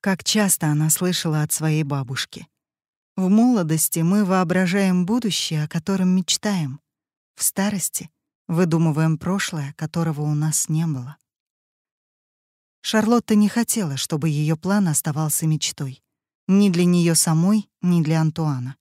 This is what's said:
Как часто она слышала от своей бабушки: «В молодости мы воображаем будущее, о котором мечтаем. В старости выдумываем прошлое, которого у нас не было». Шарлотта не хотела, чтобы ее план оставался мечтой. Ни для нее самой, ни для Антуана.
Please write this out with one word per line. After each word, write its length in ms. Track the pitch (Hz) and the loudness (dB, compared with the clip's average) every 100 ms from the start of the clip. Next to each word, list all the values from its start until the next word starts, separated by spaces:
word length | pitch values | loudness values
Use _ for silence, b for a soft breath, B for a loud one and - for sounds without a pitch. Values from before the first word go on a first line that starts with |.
Как 220 | 202 190 | -2 -4
часто 440 | - 214 202 - 156 | -2 0 2 0 0
она 240 | 151 156 | 2 0
слышала 500 | - 180 180 170 156 | 0 -2 -2 -2 -2
от 100 | 151 | -2
своей 300 | - 156 156 | -2 0 0
бабушки: 640 | 147 143 123 131 - - - _ _ _ _ _ _ - | -2 -4 -4 -8 -8 -12 -20 _ _ _ _ _ _ -2
«В 120 | 185 | 2
молодости 720 | 214 247 233 165 160 - 165 | 4 4 2 2 0 -2 0
мы 220 | 165 202 | 2 2
воображаем 840 | 190 190 175 185 185 196 196 180 175 | 2 2 2 0 2 2 2 2 0
будущее, 560 | 240 226 - - 156 | 0 -2 -4 -4 -4
о 40 | 151 | -2
котором 420 | 170 160 196 185 | -4 -2 0 2
мечтаем. 720 | 185 180 - 214 196 143 139 _ _ _ _ _ - | 2 0 -2 -2 -2 -4 -8 _ _ _ _ _ -6
В 60 | |
старости 680 | - - 196 202 - - - _ _ _ - | -4 -2 -2 -2 -4 -8 -12 _ _ _ -4
выдумываем 680 | 165 180 160 165 147 160 156 | 0 2 2 2 2 0 0
прошлое, 560 | 175 196 - 160 139 | -2 -4 -4 -6 -8
которого 480 | - 156 170 165 147 | -8 -6 -4 -2 -2
у 140 | 151 151 | -2 0
нас 340 | 156 151 - | 0 -2 -2
не 160 | 156 165 | -2 -2
было». 320 | 139 123 151 _ _ _ _ _ _ _ _ _ _ _ _ _ _ _ _ | -4 -8 -18 _ _ _ _ _ _ _ _ _ _ _ _ _ _ _ _
Шарлотта 520 | - 220 214 240 - | -2 0 4 2 4
не 160 | 208 208 | 2 4
хотела, 480 | - 233 233 170 135 | 0 -2 -2 -2 -4
чтобы 320 | - 156 160 | -4 -2 -2
ее 260 | 147 151 160 | 0 0 -2
план 300 | 180 202 185 | 0 2 2
оставался 580 | 147 - 151 156 - 160 | 0 -2 -4 -2 -2 0
мечтой. 560 | 156 - - 135 131 _ _ _ _ - | -2 -2 -6 -10 -10 _ _ _ _ 0
Ни 220 | 196 202 | 4 4
для 160 | 170 175 | 4 4
нее 300 | 175 170 165 | 4 4 2
самой, 520 | - 160 180 214 - _ | 2 2 4 2 -2 _
ни 220 | 180 175 | 0 2
для 180 | 151 160 | 2 2
Антуана. 560 | 160 160 156 131 123 143 | 0 0 -4 -2 -8 -12